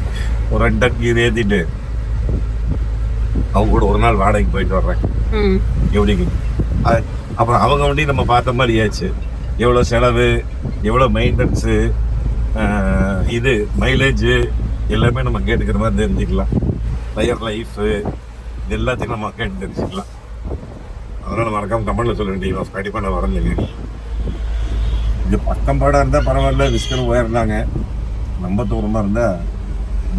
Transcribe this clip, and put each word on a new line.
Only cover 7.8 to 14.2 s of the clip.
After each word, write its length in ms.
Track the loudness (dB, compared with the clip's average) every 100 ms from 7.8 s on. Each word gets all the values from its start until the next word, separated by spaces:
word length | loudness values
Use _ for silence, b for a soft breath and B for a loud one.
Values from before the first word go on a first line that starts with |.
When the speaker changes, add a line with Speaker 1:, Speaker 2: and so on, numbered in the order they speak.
| 2
Speaker 1:
வண்டி 200 | 2 2
நம்ம 180 | 2
பார்த்த 300 | 2 2 2
மாதிரி 280 | 2 2 2
ஆச்சு. 320 | 2 0 -4 -4 -4 -6 -4 0
எவ்வளோ 260 | 4 4
செலவு, 600 | 4 4 4 4 4 2 -2 -6 -6 -2
எவ்வளோ 260 | 0 4 4
மெயின்டெனன்ஸு, 840 | 4 2 2 2 2 2 2 2 2 0 0 -2 0 0 0
ஆ, 240 | 0 2 2 2 2 2 0
இது 400 | 0 2 2 0 0
மைலேஜ் 720 | 2 2 2 2